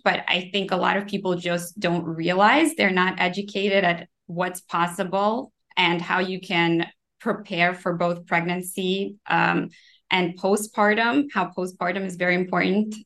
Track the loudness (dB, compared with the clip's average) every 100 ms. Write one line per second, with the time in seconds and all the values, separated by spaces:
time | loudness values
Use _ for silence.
0 | 0 0 0 -2 -2 -4 -2 0 2 0
1 | -2 -4 -2 -2 -2 -4 -4 -4 -2 0
2 | -2 -4 -2 4 4 6 2 2 0 2
3 | 0 0 -2 -2 -6 -2 2 2 2 0
4 | -6 _ -12 -4 -4 -6 -6 -2 0 -2
5 | -2 0 0 0 -6 _ _ 0 2 2
6 | 0 0 0 -4 -2 0 2 2 0 _
7 | _ _ -4 -4 -4 0 0 0 -4 0
8 | 0 -2 -2 -2 0 -4 -6 -4 -2 -2
9 | -4 -8 -2 0 2 0 -2 -10 _ _
10 | -2 0 0 -2 0 0 -2 0 2 4
11 | 2 2 0 -2 -4 -4 -6 -4 -4 -2
12 | -6 -2 0 0 0 0 2 2 0 -6